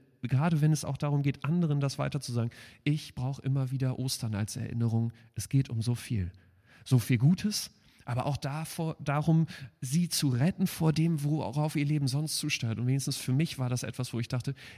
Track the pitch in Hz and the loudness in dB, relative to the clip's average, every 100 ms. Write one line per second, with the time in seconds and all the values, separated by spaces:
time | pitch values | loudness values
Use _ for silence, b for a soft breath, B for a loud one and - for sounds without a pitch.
0 | _ _ 120 131 170 160 156 151 - 135 | _ _ -2 2 2 4 4 2 0 -4
1 | 147 143 143 135 139 175 165 143 139 - | 0 0 0 -2 0 2 2 2 0 -2
2 | 139 139 - 120 117 B B B - 151 | -4 -4 -2 -2 -2 B B B 0 0
3 | - - 127 139 - 139 131 131 131 - | -2 -6 -4 -4 -2 0 0 0 0 0
4 | 131 - 113 101 107 - 110 117 117 113 | -4 -4 -2 -2 -2 -4 -6 0 2 2
5 | 117 B B - - 135 135 113 110 120 | 0 B B -10 0 2 2 -2 -2 -2
6 | - 110 87 - b b b b b 127 | -2 -2 -2 -6 b b b b b 2
7 | - 120 135 185 214 208 - b b b | 4 4 6 4 2 -2 -6 b b b
8 | b 120 143 139 139 151 160 - 160 - | b -4 -2 -2 -4 -6 -8 -4 -4 -4
9 | 147 143 151 160 160 B 135 - 123 156 | -2 0 4 4 4 B -16 -10 -2 0
10 | 170 - 147 120 156 196 185 - 160 151 | 2 2 2 2 2 2 -2 2 2 4
11 | 165 156 143 156 95 139 151 156 143 151 | 2 2 0 -2 -2 -2 0 0 0 2
12 | 135 139 156 - 147 - 117 107 123 135 | 0 0 -2 -4 -2 -2 -2 0 0 0
13 | 143 - - 131 170 - 123 123 110 - | 0 -4 0 0 0 -2 -2 -2 -4 -6
14 | 123 117 113 123 139 135 B | -6 -4 -4 -4 -4 -8 B